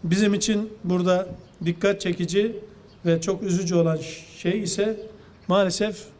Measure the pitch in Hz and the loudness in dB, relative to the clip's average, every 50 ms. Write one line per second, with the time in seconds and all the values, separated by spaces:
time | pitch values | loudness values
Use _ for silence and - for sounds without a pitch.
0 | - 170 170 190 214 208 202 196 - - 214 208 220 214 - - - 175 180 180 | 0 0 2 4 4 2 2 2 2 0 0 0 0 -4 -10 -10 -4 -2 0 2
1 | 180 185 185 180 190 - - - - - - - - 165 170 - - 196 202 196 | 4 2 2 2 0 -4 -10 -14 -16 -20 -14 -6 -4 -4 -2 2 2 0 0 2
2 | - 185 175 - 175 165 170 202 208 226 220 202 - - - - - - - - | -2 -4 -2 -2 -4 0 2 2 2 2 -2 -6 -12 -14 -20 -20 -20 -20 -20 -4
3 | - 175 165 165 165 196 190 185 226 196 175 180 196 170 185 170 165 165 160 151 | 0 2 2 2 2 -2 -2 -2 0 -2 0 0 0 2 2 4 4 4 0 -2
4 | - - - - - - - - - 175 185 220 208 180 - - 202 220 220 214 | -6 -10 -12 -14 -16 -20 -20 -6 -2 -2 -2 0 -2 -2 -2 0 0 -2 -2 -6
5 | - - - - - - - - - - 180 196 202 185 170 - 208 220 202 - | -10 -16 -18 -20 -20 -20 -20 -18 -2 0 2 4 4 2 2 0 -2 -2 -4 -8
6 | - - - - | -12 -18 -20 -20